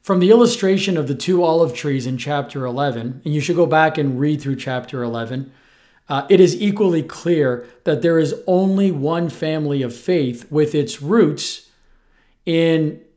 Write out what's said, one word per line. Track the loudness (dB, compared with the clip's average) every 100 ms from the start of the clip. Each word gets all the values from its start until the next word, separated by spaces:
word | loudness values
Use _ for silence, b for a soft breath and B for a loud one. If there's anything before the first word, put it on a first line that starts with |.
from | 0 2
the | 6
illustration | 8 6 4 0 0 0 -2
of | -2
the |
two | -4 0 2
olive | 4 2 2
trees | 0 -4 -4 -4
in | -6
chapter | -4 -6 -6 -8
eleven, | -6 -4 -4 -4 -8 -10 -4
and |
you | -4
should | -2 0
go | 2
back | 4 2 2
and | -4 -2
read | -2 -2
through | -4 -8
chapter | -6 -8 -8 -8
eleven, | -6 -6 -6 -8 -10 b b b b b _
uh, | -6 2
it | 6
is | 6 4
equally | -2 0 0 0
clear | -4 -8 -2 0 0 -2 B B
that | -4 0
there | 2 2
is | 0 -2 0
only | 2 2 2 2
one | 0 -2 -2 -4
family | -4 -4 -2 -2 -2
of | -4
faith | -6 -2 0 0 -6 -6
with | 0 0
its | 0 -4 -6
roots | 0 2 2 0 -8 -10 _ _ _ _ _ _ _ _ -2
in | 0 2 2 0 -6 _